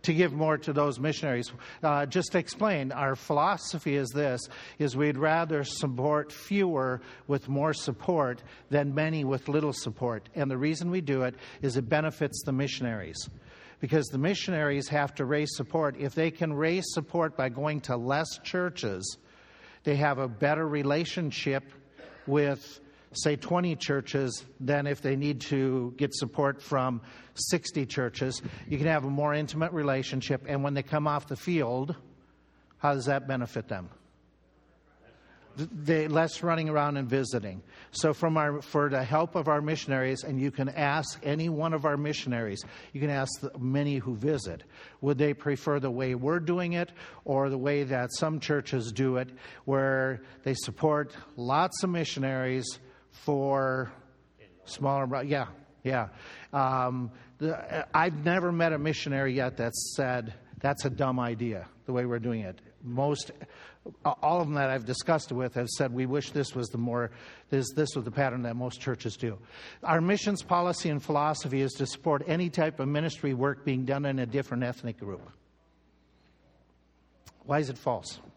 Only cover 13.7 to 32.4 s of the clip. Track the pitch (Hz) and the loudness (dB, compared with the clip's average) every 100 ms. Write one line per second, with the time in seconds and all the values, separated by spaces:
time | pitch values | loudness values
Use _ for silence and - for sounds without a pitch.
13.7 | - 127 156 - 135 156 196 - 170 151 | -8 2 2 2 0 0 0 0 0 2
14.7 | 143 135 147 143 - 131 147 151 - 139 | 0 0 0 0 -2 0 0 0 -4 -2
15.7 | 165 151 127 139 - 165 156 165 147 160 | 0 0 0 -4 0 0 0 -2 2 2
16.7 | 180 175 - 147 170 160 - 131 120 147 | 0 -2 -4 -2 0 0 0 -2 0 -2
17.7 | 151 127 120 123 143 160 - - 185 180 | -2 -2 -2 0 0 0 -6 -4 -2 -2
18.7 | 165 117 92 98 - - - - - - | -2 -4 -4 -6 -10 -18 -20 -20 -20 -20
19.7 | - - 143 147 135 131 104 147 151 160 | -6 0 2 2 2 -2 0 2 2 0
20.7 | 147 143 147 170 - 156 - - 135 - | 0 2 2 0 -2 -4 -2 -2 -2 -4
21.7 | - - - - - - 143 143 139 - | -20 -20 -20 -20 -14 0 4 4 0 -6
22.7 | - - - - - 156 143 - 175 180 | -20 -20 -20 -14 -2 0 0 2 2 2
23.7 | 151 - 139 - 143 131 - - - 131 | -2 0 -2 0 -2 -2 -4 -12 -8 0
24.7 | 143 143 139 139 135 147 135 - 139 131 | 2 2 -2 0 0 0 -2 0 2 2
25.7 | 127 123 127 139 135 127 - 139 135 - | 2 -2 0 -2 0 -4 2 0 0 0
26.7 | 139 127 117 - - - - - 175 - | 2 2 0 -6 -20 -18 -8 0 0 0
27.7 | 156 135 - 123 - 131 131 - - - | -2 -2 0 -2 0 -2 -2 -8 -12 -6
28.7 | 147 151 156 135 139 147 147 147 151 160 | 0 2 2 2 0 2 2 0 -2 -2
29.7 | 180 143 135 127 135 - 131 135 139 139 | 0 2 2 0 -4 0 -2 0 -2 0
30.7 | 139 - 151 147 147 - 135 - 175 120 | -2 0 0 2 0 -2 -6 0 0 2
31.7 | 127 139 - - - _ _ | -2 -4 -6 -10 -20 _ _